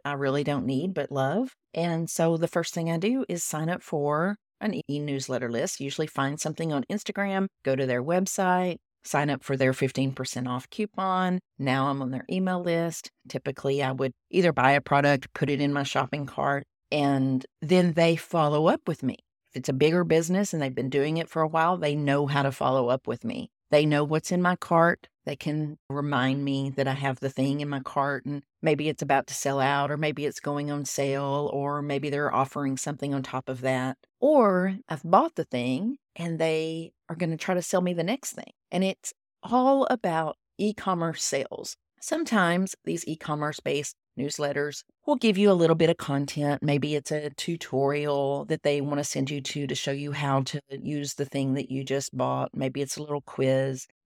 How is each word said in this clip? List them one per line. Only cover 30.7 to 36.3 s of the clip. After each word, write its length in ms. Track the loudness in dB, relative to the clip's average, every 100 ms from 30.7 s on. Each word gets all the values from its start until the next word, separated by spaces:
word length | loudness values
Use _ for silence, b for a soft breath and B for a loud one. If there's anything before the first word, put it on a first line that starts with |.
on 120 | -4
sale 640 | -4 -2 0 0 -2 -2 -2
or 280 | -2 -2 -2
maybe 280 | -2 -4 -2
they're 240 | -2 0
offering 420 | 0 -2 -2 -4 -2
something 380 | -6 -6 -4
on 80 | -4
top 260 | -4 -6 -6
of 140 | -4
that. 360 | -2 0 -2 -6 _ _
Or 580 | 4 6 6 4 2 -2 -8
I've 140 | -8
bought 320 | 4 4 4 -2
the 80 |
thing 540 | -4 -2 0 -2 -2 -6 _ -10
and 240 | -6